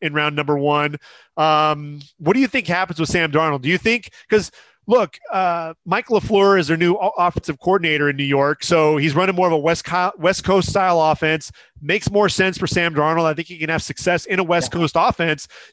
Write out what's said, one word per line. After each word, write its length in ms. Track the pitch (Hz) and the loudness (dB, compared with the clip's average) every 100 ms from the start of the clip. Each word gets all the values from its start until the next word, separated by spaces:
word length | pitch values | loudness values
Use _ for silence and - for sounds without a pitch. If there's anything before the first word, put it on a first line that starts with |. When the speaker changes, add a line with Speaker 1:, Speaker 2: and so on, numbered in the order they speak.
Speaker 1:
in 100 | 160 | -4
round 240 | 147 151 147 | -2 -2 -2
number 220 | 147 143 | -2 0
one. 380 | 143 147 147 143 - - _ - | 2 0 0 -4 -14 -20 _ -2
Um, 640 | 156 151 151 151 147 147 139 _ | 2 4 2 -2 -8 -16 -20 _
what 160 | 156 | 0
do 60 | 240 | 2
you 60 | 262 | 0
think 200 | 262 165 | -2 -2
happens 340 | 175 185 160 | -2 -2 -4
with 80 | 156 | -2
Sam 240 | 175 160 | 0 0
Darnold? 300 | 147 160 143 | 0 0 -2
Do 80 | 131 | -2
you 80 | 180 | -2
think, 320 | 226 233 - - - | 0 -2 -6 -20 -2
'cause 220 | 214 - - - _ - | -2 -2 -10 -20 _ 0
look, 320 | 247 190 - - | 0 0 -6 -6
uh, 400 | 190 185 170 165 - - | -2 -2 -2 -6 -12 -4
Mike 200 | 202 254 | -4 0
LaFleur 500 | 220 - 202 196 190 | -2 2 4 6 4
is 80 | 147 | 2
their 100 | 165 | 2
new 180 | 175 | 2
o-, 180 | 175 190 202 | 2 0 0
offensive 440 | 180 - - 139 | 0 0 -6 -4
coordinator 500 | 175 196 165 151 147 | 0 0 2 0 0
in 60 | 139 | -2
New 80 | |
York. 400 | 139 139 143 139 | 0 2 0 -2
So 320 | - 170 151 151 | 0 2 4 2
he's 180 | 151 | 0
running 220 | 143 190 180 | 0 0 2
more 100 | 180 | 2
of 60 | |
a 60 | 160 | 2
West 260 | 156 170 | 0 -2
Co-, 260 | - 175 185 - | -2 -2 -2 0
West 240 | 175 190 | -2 0
Coast 260 | - 190 - | 0 0 2
style 320 | 202 185 170 | 0 2 2
offense. 520 | 156 147 156 160 - - _ - | 2 2 0 -2 -6 -20 _ -12
Makes 300 | 143 202 - | -4 -4 0
more 180 | 202 202 | 0 2
sense 300 | - 190 - | 2 -2 -2
for 80 | 180 | -4
Sam 260 | 175 170 | 0 0
Darnold. 320 | 151 151 165 | 0 0 2
I 80 | 160 | 0
think 140 | 156 165 | -2 -8
he 100 | 170 | -8
can 120 | 156 | -6
have 140 | 165 | -4
success 420 | - - 180 175 - | -6 -4 -2 -2 -2
in 140 | 185 | -2
a 20 | |
West 260 | 170 175 170 | 0 0 0
Speaker 2:
Yeah. 80 | 175 | -2
Speaker 1:
Coast 160 | 160 165 | 0 2
offense. 480 | 220 - 165 151 - - - | 0 0 -2 -4 -8 -20 -20